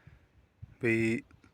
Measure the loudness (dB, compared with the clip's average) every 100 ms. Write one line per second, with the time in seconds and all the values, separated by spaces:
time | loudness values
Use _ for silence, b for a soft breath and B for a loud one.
0 | b b b _ _ _ -20 -6 0 0
1 | 0 -2 -6 -20 -20